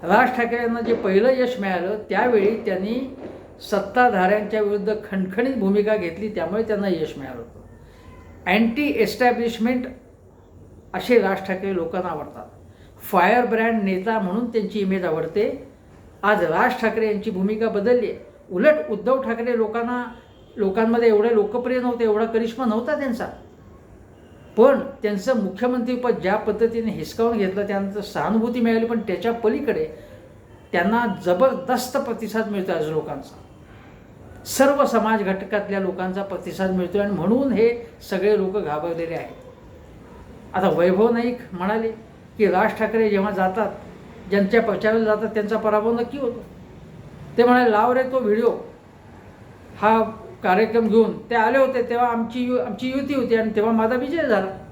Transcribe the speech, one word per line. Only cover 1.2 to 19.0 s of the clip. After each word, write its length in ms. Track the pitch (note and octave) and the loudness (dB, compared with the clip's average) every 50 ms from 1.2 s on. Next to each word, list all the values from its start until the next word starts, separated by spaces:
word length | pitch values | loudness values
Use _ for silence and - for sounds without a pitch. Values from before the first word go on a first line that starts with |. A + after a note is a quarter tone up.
| A3 B3+ | 4 4
यश 280 | C4 B3+ B3+ A#3+ B3 - | 4 4 2 0 0 -2
मिळालं, 380 | G3 F#3+ F#3 F3 E3+ F#3+ G#3+ G#3 - - | -2 -2 -2 -2 -2 -4 -4 -6 -6 -4
त्यावेळी 560 | G3 F#3+ A#3 B3+ A#3+ G#3 F#3+ G#3 A3+ A3 - | 0 2 2 4 4 4 4 2 0 0 -2
त्यांनी 520 | G#3+ F#3+ F#3 F#3+ G#3 A#3 B3+ C4+ - - - - - - - - - - - - - | -4 -4 -2 -2 -4 -4 -4 -6 -8 -12 -14 -14 -16 -16 -16 -20 -20 -20 -20 -6 -2
सत्ताधाऱ्यांच्या 880 | G#3+ G3 F#3+ - - B3+ B3 B3 G#3+ F#3+ F#3 F#3 G#3 G#3+ G#3 F#3+ - A3 | -2 -2 -2 0 2 4 4 4 4 4 4 4 2 2 0 -2 -2 0
विरुद्ध 320 | G#3+ G3+ G#3 G#3 F#3+ F#3 G#3+ - - - | 0 0 0 -2 -2 -2 -4 -4 -6 -6
खणखणीत 440 | - F#3+ F#3 F#3 - - A#3 C4+ C4+ | -4 -4 -4 -2 -2 -2 -2 0 0
भूमिका 400 | A#3 G3 F#3+ G3 G#3 G#3 G#3+ G#3+ | 0 0 2 2 2 2 2 0
घेतली, 340 | G#3 F3+ E3 E3 F3 G#3 G#3+ | 0 0 -4 -6 -6 -8 -6
त्यामुळे 340 | F#3+ F3+ E3 E3 F#3 A3 A3 | -4 -4 -4 -2 -2 -4 -2
त्यांना 240 | - G#3+ G3 G3+ G3 | -2 -2 -2 0 -2
यश 260 | F3+ D#3+ D#3 - - C#3+ | 0 -2 -2 -6 -6 -12
मिळालं 200 | C3+ C3 B2+ A#2+ | -12 -12 -12 -14
होतं. 220 | A2+ - - - - - - - - - - - - - - - - - - - - | -16 -16 -18 -20 -20 -20 -20 -20 -20 -20 -20 -20 -20 -20 -20 -20 -20 -20 -20 -8 0
अँटी 480 | F3+ F#3 G#3+ A#3 A3+ A#3 C#4+ D4 C#4+ - | 2 4 4 4 2 2 0 -2 -2 2
एस्टॅब्लिशमेंट 920 | - G#3+ - - - B3+ B3 A#3+ G#3+ A#3 A#3 A3+ - A3 A#3+ B3+ B3 B3+ - - - - - - - - - - - - - - - - - - - - - - | 2 0 0 2 2 2 2 2 2 -2 -4 -2 -2 -2 0 0 -2 -4 -6 -12 -16 -20 -20 -20 -20 -20 -20 -20 -20 -20 -20 -20 -20 -20 -20 -20 -20 -20 -10 -10
असे 260 | F#3 - - B3 A#3 | -8 0 4 4 4
राज 180 | G3 F#3+ G3 F#3 - - | 4 2 -2 -2 -4 -6
ठाकरे 280 | F#3+ F#3 G3+ G3 F#3+ | -6 -4 -4 -4 -2
लोकांना 320 | F3+ E3 E3 - F#3 F3+ F3+ | -2 -4 -4 -4 -4 -4 -4
आवडतात. 380 | E3 D3+ C#3+ - - A#2 - - - - - - - - - - - - - - | -6 -6 -8 -12 -14 -16 -18 -18 -20 -20 -20 -20 -20 -20 -20 -20 -20 -20 -10 0
फायर 340 | - F#3 F3 F#3+ A3+ B3 A#3+ | 2 4 4 6 4 4 2
ब्रँड 380 | G3+ A3 A3 A3+ A#3 A#3 A3 G3+ | 2 0 0 2 2 2 0 0
नेता 360 | F#3+ F#3+ F#3 F#3 A3+ A3+ A3 | 0 -2 -2 -2 -2 -2 -2
म्हणून 260 | G3 F3+ F3+ A3+ B3 | -2 -2 -2 -2 -4
त्यांची 340 | A3+ A#3 A3+ G3+ F#3+ - G#3+ | -2 -2 -2 -4 -2 -4 -2
इमेज 260 | G3 F#3 F#3+ F#3+ F3+ | -2 0 0 0 0
आवडते. 640 | F3 D#3+ D#3 D#3+ D#3+ - G3+ G#3+ C4+ C#4+ - - - - - - - - - - - - - - | -2 -2 -2 -4 -4 -2 -2 -2 -2 -2 -6 -12 -18 -20 -20 -20 -20 -20 -20 -20 -20 -16 -2 2
आज 200 | G3+ G#3+ G3 F3 | 2 4 4 2
राज 380 | D#3+ D#3 F3+ A3+ B3+ A3+ - | 0 2 2 2 2 0 0
ठाकरे 260 | A#3 A3 G#3+ A3+ A3 G#3+ | -2 -2 0 0 0 0
यांची 240 | G#3 G3 G3 A3 | 0 -2 -2 -4
भूमिका 380 | G3 F#3 F#3+ G3+ A3 G#3+ A3+ A3 | -4 -2 -2 -2 0 0 -2 -2
बदलली 420 | G3 G3+ G3 A#3 B3 B3 G#3+ F3 | -2 -2 2 2 2 2 2 -2
आहे. 140 | - - - - - - - - | -6 -8 -14 -20 -20 -20 -16 -8
उलट 240 | F#3 F3+ A3+ D4+ D4+ D4+ - - | -4 2 4 4 4 4 0 -4
उद्धव 320 | A3 F#3 | -6 -4